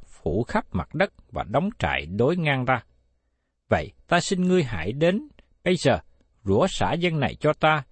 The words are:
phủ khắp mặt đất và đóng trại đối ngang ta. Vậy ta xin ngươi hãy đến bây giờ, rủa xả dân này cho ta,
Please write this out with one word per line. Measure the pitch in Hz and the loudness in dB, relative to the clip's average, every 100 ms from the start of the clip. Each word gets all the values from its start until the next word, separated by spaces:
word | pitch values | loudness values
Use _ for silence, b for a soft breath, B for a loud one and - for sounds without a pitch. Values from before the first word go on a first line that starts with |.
| - | -20
phủ | - - 92 117 | -10 -4 -4 -2
khắp | 214 - | -4 -2
mặt | 92 - | -6 -6
đất | 156 196 _ - | -4 -4 _ -14
và | - | -10
đóng | 76 123 196 - | -2 -2 -2 -4
trại | 78 65 78 | -4 -4 -4
đối | 101 127 180 | 0 0 2
ngang | 156 131 123 | 0 0 0
ta. | 123 - _ _ _ _ _ _ _ - | -2 -4 _ _ _ _ _ _ _ -2
Vậy | 92 - _ - | -2 -2 _ 0
ta | 170 | 0
xin | - 185 180 | 0 0 2
ngươi | 180 | 2
hãy | 135 95 90 | 0 -4 -6
đến | 135 170 202 302 - _ _ | 0 0 0 -6 -20 _ _
bây | 175 185 | -2 2
giờ, | 139 110 - _ _ _ | 2 2 -2 _ _ _
rủa | 95 101 190 | 0 2 2
xả | - 95 | 0 -2
dân | 156 175 160 | 0 -2 0
này | 127 | -2
cho | - 147 | 0 -2
ta, | 151 156 156 - | 2 2 0 -4